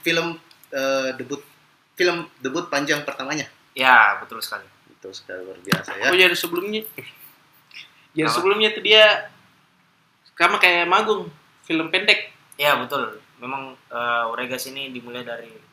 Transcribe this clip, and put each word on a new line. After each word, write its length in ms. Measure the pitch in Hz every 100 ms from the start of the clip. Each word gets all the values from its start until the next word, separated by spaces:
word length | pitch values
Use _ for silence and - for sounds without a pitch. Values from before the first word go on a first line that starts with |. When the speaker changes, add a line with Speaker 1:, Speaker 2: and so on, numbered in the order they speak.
Speaker 1:
film, 360 | 170 165 170 165 _ _ _
eh, 380 | 139 135 135 131
debut, 280 | 127 123 143 - _ _ _ _
film 340 | - 180 170 - _
debut 280 | 131 160 -
panjang 360 | 143 147 147
pertamanya. 420 | 147 - 135 151 - _ _
Speaker 2:
Ya, 440 | 127 131 120 104 101
betul 220 | - 113
sekali. 260 | - 104 - _ _
Speaker 1:
Betul 240 | _ 95
sekali, 300 | - - 92
luar 160 | 92 90
biasa 300 | 95 92 - 98
ya. 80 |
Speaker 3:
Oh, 120 | 120 185
jadi 180 | 180
sebelumnya, 480 | 175 170 175 202 220 220 - - - - _ _ _ _ - - _ _
jadi 140 | 156 151
Speaker 2:
Apa? 80 |
Speaker 3:
sebelumnya 360 | - 185 208 214
tuh 100 | 214
dia 220 | 196 220 214 202 - - _ _ _ _ _ _ _ _ _ -
sama 220 | 175 208
kayak 280 | 180 175 170
Magung, 460 | 196 220 196 170 - _ _
film 240 | - 160 165
pendek. 440 | 190 208 - - - _ -
Speaker 2:
Ya, 200 | 147 127
betul. 440 | 120 139 110 107 _ _
Memang, 360 | 123 135 131 127 _
eh, 380 | 120 120 120 113
Oregas 380 | 117 123 127 131
ini 240 | 135 135
dimulai 340 | 123 120 123
dari 260 | 120 117 113 110 _